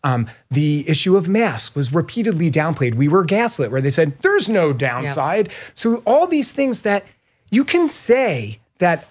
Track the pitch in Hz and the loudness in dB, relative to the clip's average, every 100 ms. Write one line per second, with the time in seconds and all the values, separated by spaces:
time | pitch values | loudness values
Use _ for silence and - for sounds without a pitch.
0 | 139 123 110 - _ 135 151 147 147 151 | -2 -2 -4 -10 _ -2 0 0 0 -2
1 | 190 196 170 202 220 117 - 143 131 156 | 2 2 2 0 0 -2 -4 -4 -2 -2
2 | - 226 226 165 170 151 156 156 127 117 | -2 -2 -2 0 0 0 -2 -2 -2 0
3 | 143 180 170 202 233 - 120 131 139 139 | 2 2 2 0 0 -2 -2 -2 0 2
4 | 160 139 381 403 262 214 160 131 135 123 | 0 2 0 2 2 2 2 0 -2 -2
5 | 143 143 139 202 208 - - - 226 233 | -4 -2 0 0 -2 -6 -16 -4 -2 0
6 | 214 269 349 311 - - 269 240 214 202 | 2 4 4 0 -2 -2 -2 -2 -2 -2
7 | - _ _ _ _ 220 277 349 330 - | -4 _ _ _ _ 0 2 2 0 -2
8 | - 247 247 135 107 110 _ _ 180 165 | -2 0 0 -2 -6 -12 _ _ 0 0
9 | - | -6